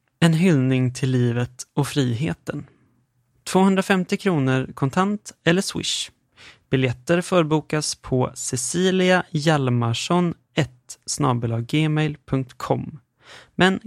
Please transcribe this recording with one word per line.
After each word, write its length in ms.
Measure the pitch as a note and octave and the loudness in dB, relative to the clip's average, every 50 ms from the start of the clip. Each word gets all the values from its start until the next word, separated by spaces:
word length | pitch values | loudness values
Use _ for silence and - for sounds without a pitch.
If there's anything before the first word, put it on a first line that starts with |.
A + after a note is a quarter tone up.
| _ _ _ - | _ _ _ 2
En 140 | E3+ E3 D#3+ | 2 4 4
hyllning 600 | D#3 F3+ F#3+ D#3+ C3+ B2+ C3 C3 B2+ B2+ B2 B2+ | 4 4 4 4 4 4 2 2 2 2 0 -2
till 160 | - C#3+ C3 | -2 -2 0
livet 580 | C3 B2+ B2 A#2+ A#2 A#2+ B2 B2 - - - - _ | 0 2 2 0 0 -2 -4 -4 -6 -12 -20 -8 _
och 140 | - C#3 - | -4 -4 -2
friheten. 760 | - D3 C3 B2 A#2 A2 D#3 E3+ E3 - _ - - D3 - - _ _ _ _ _ _ _ _ _ _ _ _ _ _ - | 0 -2 0 0 -2 -2 -4 -4 -6 -6 _ -10 -10 -10 -12 -16 _ _ _ _ _ _ _ _ _ _ _ _ _ _ -8
Tvåhundrafemtio 720 | - - F#3 F#3+ G3 F#3+ F#3+ F#3+ - G3 F#3 F3+ - G3+ G3 | -2 2 2 4 4 4 2 0 0 0 0 0 -2 -4 -2
kronor 540 | - G3 F3 D3 C3 C3 C3 C3 B2+ B2+ B2 | 0 0 0 2 2 2 0 0 -2 -4 -6
kontant 600 | - C#3+ C3+ - F#3 F#3+ G3+ G#3 G#3 - - - _ - | -4 -4 -2 0 0 0 0 -2 -6 -8 -14 -16 _ 0
eller 180 | D#3+ E3+ F#3 | 0 2 2
Swish. 500 | G3 - - - - - - - - - - _ _ _ _ - - - - _ _ - | 0 -2 -4 -6 -6 -4 -4 -6 -6 -10 -14 _ _ _ _ -20 -20 -20 -20 _ _ -4
Biljetter 520 | - C3 C3 B2+ A#2+ - - - E3+ F3 | -2 0 0 0 -2 -4 -4 -2 -2 -2
förbokas 760 | E3+ - F#3 F3+ D#3+ D3 D#3 D#3 D3 - - D3+ D3 - - | 0 2 2 2 2 4 2 0 0 -2 -4 -4 -4 -4 -6
på 360 | - - - C3 B2+ B2+ - - | -8 -6 -4 -2 0 0 -2 -4
cecilia 920 | - - - C3+ B2 - - - E3+ F#3 F#3 F#3 F#3 F3+ F#3 F#3 F3+ - - | -8 -10 -6 -6 -6 -4 -4 -2 0 0 2 2 2 2 4 2 2 0 -2
hjalmarsson 1000 | - D3+ C#3+ E3 D#3 C#3+ C3+ B2+ B2 A#2+ A#2 A#2 A#2 - - - F3 F3+ F3+ E3+ E3 - _ _ _ | -4 -2 2 2 2 2 2 2 0 0 0 0 -2 -2 -2 0 0 2 2 0 -2 -6 _ _ _
ett 460 | - C#3 - - _ _ - - - _ | -4 -4 -4 -6 _ _ -20 -20 -16 _
snabel 460 | - - - C#3+ C#3 A#2+ A#2+ A#2+ A2+ | -8 -4 0 0 0 0 0 -2 -2
A 80 | A2+ A#2 | -4 -4
gmail 580 | A#2 - - D3+ D#3 D#3 D3+ D3+ D#3 D3+ D3 - _ | -4 -2 0 0 0 0 0 0 0 -2 -4 -8 _
punkt 280 | - C3+ C3+ C3 - - - | -4 -4 -4 -4 -6 -10 -8
com, 420 | - - B2+ A#2+ B2 - - - _ _ _ _ _ - - - - _ _ | -4 -4 -2 -2 -4 -8 -12 -16 _ _ _ _ _ -20 -20 -20 -20 _ _
men 240 | - F3+ F#3+ F#3+ - - | 2 2 2 2 0 -4